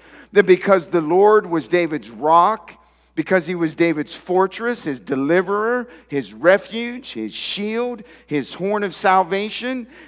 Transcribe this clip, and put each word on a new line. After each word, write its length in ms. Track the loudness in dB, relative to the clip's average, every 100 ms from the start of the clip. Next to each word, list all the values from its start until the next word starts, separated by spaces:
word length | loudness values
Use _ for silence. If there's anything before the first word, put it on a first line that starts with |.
| -20 -20 -2
that 120 | 2 6
because 420 | 4 4 2 2
the 120 | -2
Lord 460 | 2 4 6 4 2
was 240 | -4 0
David's 400 | 0 0 -4 -10
rock, 640 | -4 4 4 4 0 -10 -20 _ _ _
because 340 | -6 0 0 0
he 80 | -4
was 180 | -2
David's 400 | 0 0 0 -6
fortress, 720 | -10 -2 0 0 -2 -6 -4
his 160 | -6 -6
deliverer, 880 | -4 -2 0 0 0 -2 -2 -4 -6 -16 -8
his 280 | -6 -6 0
refuge, 760 | 4 4 2 -8 -8 -10 -12
his 200 | -10 -8
shield, 680 | -8 -8 -6 -4 -4 -4 -8 -16 -20 -6
his 260 | -6 -6
horn 300 | -6 -4 -2
of 100 | -4
salvation, 960 | -2 2 2 2 -2 -4 -6 -6 -6 -10 -18